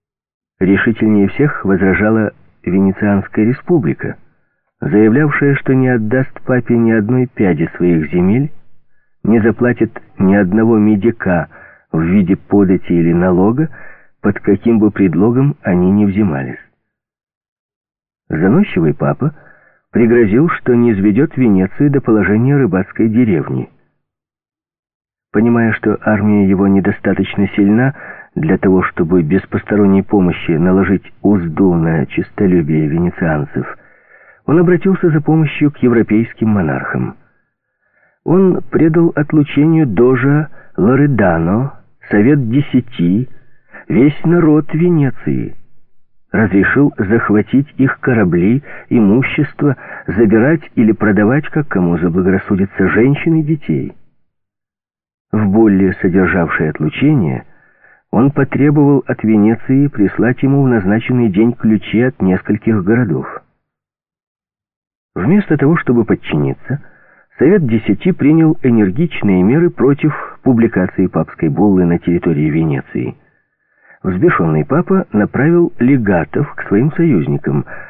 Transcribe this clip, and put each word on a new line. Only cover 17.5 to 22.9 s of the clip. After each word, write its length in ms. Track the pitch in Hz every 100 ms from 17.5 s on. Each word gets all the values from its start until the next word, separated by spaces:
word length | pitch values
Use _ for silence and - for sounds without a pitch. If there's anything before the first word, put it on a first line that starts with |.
| _ _ _ _ _ _ _ -
Заносчивый 640 | 156 190 196 214 185 160
папа 400 | 147 143 147 151 - - _ _ _ _
пригрозил, 580 | 101 113 117 107 110 170
что 240 | - 127
низведёт 600 | 120 120 98 104 104 156 -
Венецию 540 | 120 95 92 - 143
до 100 | 139
положения 540 | - 107 95 107 127 143
рыбацкой 520 | 117 92 95